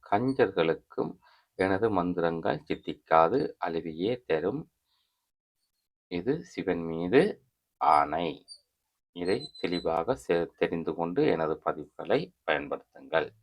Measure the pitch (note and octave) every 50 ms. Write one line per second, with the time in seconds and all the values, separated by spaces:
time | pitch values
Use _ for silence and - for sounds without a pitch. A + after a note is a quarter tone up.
0 | - - - G#2 A#2+ C3 C3+ C3+ B2 G2 F#2+ F2+ E2 E2 D#2+ - _ _ - -
1 | - - F2+ _ _ _ _ _ _ _ _ - F#2 F#2+ G2 F#2+ A2 A2+ G#2 F#2+
2 | F2 F2+ F2 F2 E2+ E2+ E2 E2 D#2+ G2+ C3+ D#3 - _ F#2+ F#2 _ - D2+ -
3 | _ _ E2 D#2+ E2 E2 G#2+ C#3 D#3 - - _ - F2 E2 E2 D#2+ E2+ D#2 D#2+
4 | F2 G#2+ B2 B2 _ _ E2 D#2 D#2 F#2 A#2 D3+ D#3+ _ _ _ _ _ _ _
5 | _ _ _ _ _ _ _ _ _ _ _ _ _ _ _ _ _ _ _ _
6 | _ _ F2+ F2 F2 A2+ D3 D#3+ - - - - E2+ F#2+ F2+ E2+ E2 E2 E2 E2
7 | E2+ F2+ F#2+ C3+ F3+ G#3+ - - _ _ _ _ _ _ _ _ C#2 D2 D#2+ D2
8 | D2 C#2+ D2+ D#2+ F2 E2 C#2+ - _ _ - - _ _ _ _ _ _ _ _
9 | _ _ _ F2 F2 F2 G2 B2 - - _ - - F2 F2 F2 - E2+ E2 -
10 | E2+ - C3 C3 - - E2+ E2+ E2+ - _ _ - F2 F2 E2+ D#2+ E2+ D#2 E2
11 | E2+ E2+ F2+ C#3 D3+ D3+ E2+ D#2+ D#2+ D2+ D#2+ - _ E2 D#2 D#2 D2 - _ -
12 | E2 D#2+ G2+ C#3 E3+ - _ _ _ - D#2 D2 C#2+ - - - - _ _ -
13 | C#2 C2+ D2+ D#2+ D2+ - - _